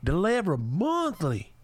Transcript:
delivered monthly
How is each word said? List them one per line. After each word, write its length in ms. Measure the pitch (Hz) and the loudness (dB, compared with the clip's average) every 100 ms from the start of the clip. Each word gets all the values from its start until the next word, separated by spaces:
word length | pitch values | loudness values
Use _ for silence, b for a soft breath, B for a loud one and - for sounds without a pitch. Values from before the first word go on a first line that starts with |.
delivered 540 | - 156 202 240 202 139 | 0 2 2 2 0 0
monthly 960 | 113 135 262 339 330 - 151 113 - - | 0 0 0 2 0 -2 -2 -2 -6 -18